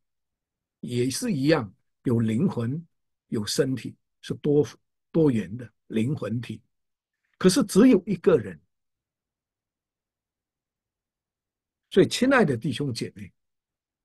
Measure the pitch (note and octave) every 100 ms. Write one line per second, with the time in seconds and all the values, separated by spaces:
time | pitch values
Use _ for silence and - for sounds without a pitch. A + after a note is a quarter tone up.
0 | _ _ _ _ _ _ _ _ - A#2+
1 | C3 - B3 C#3+ C#3+ D#3 G#2+ - _ _
2 | - A#2 A2 A2 F#3+ A#2+ A#2 D#3 E3 _
3 | _ _ _ A2+ G#2 - C3+ B2+ - -
4 | _ _ - A#2+ D3+ D3 B2+ - _ _
5 | _ E3 D3+ A2+ F2+ A#2+ A2+ _ _ A2
6 | A#2+ D3+ A2 A#2+ A#2 G#2+ _ _ _ _
7 | _ _ _ _ F#3 C#4+ G#3 - C4 G3
8 | - - G3 D3 G2 D#2 _ _ _ _
9 | _ _ _ _ _ _ _ _ _ _
10 | _ _ _ _ _ _ _ _ _ _
11 | _ _ _ _ _ _ _ _ _ F#3+
12 | C3 - C4 C4 E3+ A#2 D#3 A#2 C#3+ A2+
13 | A#2+ - F#2+ _ _ _ _ _ _ _